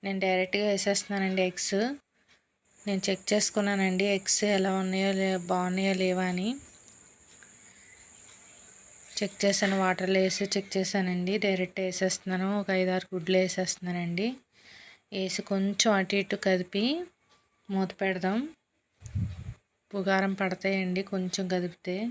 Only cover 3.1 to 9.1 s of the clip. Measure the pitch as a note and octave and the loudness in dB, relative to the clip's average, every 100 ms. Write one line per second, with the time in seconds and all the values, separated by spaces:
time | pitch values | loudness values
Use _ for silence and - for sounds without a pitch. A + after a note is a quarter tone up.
3.1 | F#3+ - G#3 G#3 - G3+ G3+ F#3+ F#3 G3+ | -2 2 2 2 2 0 2 2 2 2
4.1 | G3 G3 - G#3 G3+ F#3+ F#3+ F#3+ F#3+ G3 | 2 2 2 4 2 2 2 0 2 2
5.1 | F#3+ F#3+ F#3+ F3 F#3 F3+ F#3 F#3+ F#3+ F#3 | 2 2 0 0 0 0 2 2 2 2
6.1 | F3+ F#3 F3+ G3 C#4 - - - - - | 2 0 0 -2 -4 -10 -20 -20 -20 -20
7.1 | - - - - - - - - - - | -20 -20 -20 -20 -20 -20 -20 -20 -20 -20
8.1 | - - - - - - - - - - | -20 -20 -20 -20 -20 -20 -20 -20 -20 -12